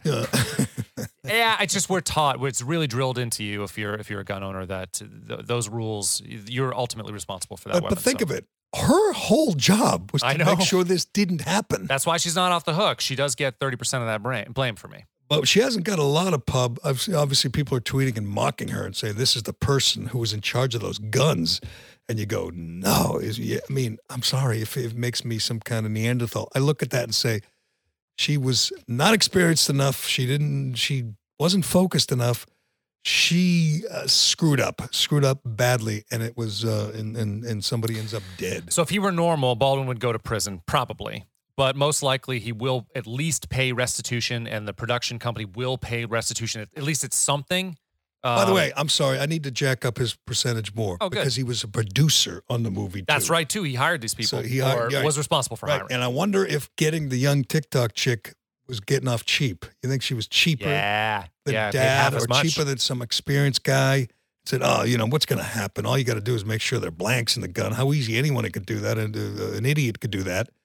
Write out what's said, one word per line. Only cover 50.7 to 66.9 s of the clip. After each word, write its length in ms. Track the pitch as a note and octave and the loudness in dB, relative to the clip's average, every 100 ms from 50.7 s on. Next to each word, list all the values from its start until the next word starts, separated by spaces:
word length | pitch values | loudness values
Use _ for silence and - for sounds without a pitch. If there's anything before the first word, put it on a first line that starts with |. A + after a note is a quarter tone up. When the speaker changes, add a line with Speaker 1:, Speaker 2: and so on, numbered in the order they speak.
Speaker 1:
more 220 | G#2 G#2 F2+ | -4 -4 -2
Speaker 2:
Oh, 100 | G3 | -2
good. 80 | A#2 | 0
Speaker 1:
because 160 | C3 A#2+ | 0 0
he 60 | |
was 180 | B2 A2+ | -2 -4
a 60 | A2 | -4
producer 720 | A2+ G#2 A#2 D3+ - - F2 - | -4 0 2 4 4 2 -4 -4
on 140 | A#2+ | -2
the 80 | A2+ | 0
movie, 340 | G2 G2 G2 F#2 | -2 -4 -6 0
Speaker 2:
That's 200 | D3 - | 0 2
Speaker 1:
too. 60 | |
Speaker 2:
right, 120 | E3 D3+ | 0 0
too. 140 | G#3+ | -2
He 100 | D#3+ | -2
hired 260 | B2 D3 F3 | 0 0 0
these 140 | A2+ | -4
people 280 | - A2 B2+ | -2 -2 -2
Speaker 1:
So 60 | G#2+ | -2
he 100 | C3 | 0
hired, 320 | C3 B2 A#2 | 2 2 0
Speaker 2:
or 20 | C#3 | 2
Speaker 1:
yeah. 80 | |
Speaker 2:
was 140 | D3+ D3 | 2 0
responsible 380 | D3 D#3 A#2+ A2+ | 2 0 0 -6
for 80 | C#3+ | -2
Speaker 1:
Right. 80 | |
Speaker 2:
hiring. 180 | C#3+ G2 | -2 0
Speaker 1:
And 100 | B2+ | -2
I 60 | B2 | 0
wonder 360 | B2+ G3 G3 | 0 2 2
if 300 | F#3+ D3 - - | 2 -2 -4 0
getting 340 | D#3 D#3+ C#3+ | 0 0 -2
the 80 | B2+ | 2
young 260 | C#3 C#3+ | 4 4
TikTok 480 | - D#3+ - C3+ A#2 | 2 0 0 0 0
chick 380 | - C3+ A#2 - - _ _ - | 0 0 0 -6 -20 _ _ -12
was 140 | A#2 | -10
getting 260 | - C3+ B2+ | -2 0 0
off 160 | A#2 - | -2 0
cheap. 400 | - C#3 F2+ - _ | 0 0 -2 -12 _
You 80 | B2+ | -4
think 100 | C3+ | -2
she 120 | - | -2
was 120 | B2 - | -4 -2
cheaper 380 | - E3+ C3+ G2 | 2 2 2 0
Speaker 2:
Yeah. 560 | F#2+ G2+ G#2 A2 G#2 F2+ _ | 0 2 2 2 -2 -4 _
Speaker 1:
than 100 | - | -2
Speaker 2:
Yeah, 160 | A2 G#2+ | 0 0
paid 80 | B2+ | 2
half 340 | C3 C3+ C3+ | 4 4 2
Speaker 1:
Dad 40 | B2 | 2
Speaker 2:
as 80 | |
Speaker 1:
or 40 | A#2 | 2
Speaker 2:
much. 140 | B2+ D#3+ | 2 2
Speaker 1:
cheaper 160 | D3+ | 0
than 140 | C#3+ C3 | -2 0
some 220 | - B2 | -2 -2
experienced 600 | A#2+ - - C#3+ C#3+ B2+ | -4 -4 0 2 2 0
guy? 460 | - C3+ C3+ C#3 B2 - _ _ - | 0 2 4 2 0 -8 _ _ -6
Said, 160 | C3 | 0
"Oh, 180 | B2 B2 | 2 2
you 120 | A#2 A#2+ | 2 2
know, 100 | A2 | 2
what's 200 | D3 - | 0 0
gonna 160 | C3+ | 0
happen? 420 | D#3 G#2+ G2+ - A2 | -2 -4 -4 -4 0
All 120 | C3+ | 2
you 60 | |
gotta 180 | B2 A2 | 2 -2
do 120 | G#2+ | 0
is 120 | A#2+ G2+ | -2 -2
make 160 | A2 | -2
sure 180 | - A#2 | -2 -2
there 80 | |
are 20 | F2+ | -4